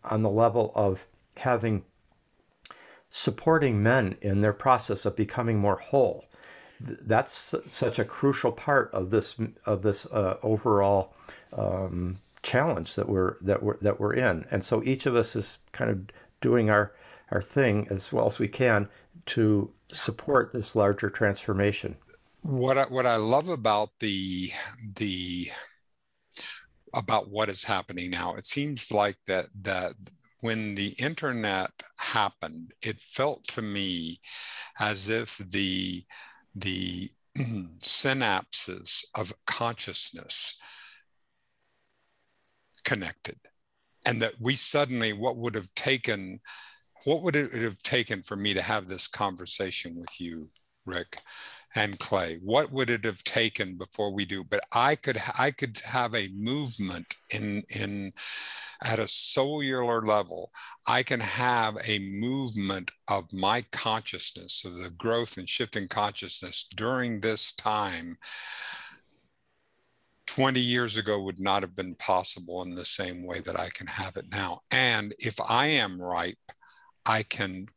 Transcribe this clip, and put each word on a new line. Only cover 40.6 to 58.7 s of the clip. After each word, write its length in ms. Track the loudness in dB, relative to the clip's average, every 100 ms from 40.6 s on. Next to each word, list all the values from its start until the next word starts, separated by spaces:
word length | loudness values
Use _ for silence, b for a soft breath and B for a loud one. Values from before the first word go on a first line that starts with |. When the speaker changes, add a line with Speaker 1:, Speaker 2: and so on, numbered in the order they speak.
| B B B B B _ _ _ _ _ _ _ _ _ _ _ _ _ _ _ _ -8
Speaker 2:
connected, 540 | -2 0 -2 -8 -12 -12 _ _ _ _ _ _ -2
and 120 | 0
that 120 | -2 -2
we 140 | 0 2
suddenly, 580 | 2 2 2 0 0
what 240 | 0 -2 -2
would 160 | -4
have 180 | -4 -6 -4
taken, 640 | 0 0 2 -2 -4 -12 B B B B _ _
what 180 | 0 2
would 140 | 2 0
it 180 | 0
have 240 | -2 -4 -2
taken 400 | 0 0 0 -4
for 120 | -6 -2
me 200 | 0 0
to 60 |
have 260 | 0 -2 -2
this 200 | -4 -4
conversation 920 | -2 -2 -2 -8 -4 -2 -4 -6 -10
with 200 | -12 -10
you, 300 | -10 -10 -14 _ _ _
Rick 340 | -8 -8 -8 -14 -16 B B B B -2
and 240 | -2 -2
Clay? 400 | 0 0 0 -6
What 300 | 0 2 2
would 180 | 0 0
it 160 | 0 -2
have 180 | -4
taken 540 | -2 2 0 0 -6 -6
before 340 | -12 -4 -2
we 140 | -2 -4
do? 180 | -6
But 180 | -2 -4 0
I 220 | 2 4 2
could, 260 | -2 -2 -4 0
I 140 | 0
could 260 | 0 -6 -6 -4
have 300 | -2 0 -2
a 140 | -4 -4
movement 800 | -4 -2 -4 -4 -6 -6 -10 -14 _
in, 340 | -6 -4 -4 -6
in, 440 | -6 -4 -6 -8 -10 B B B B B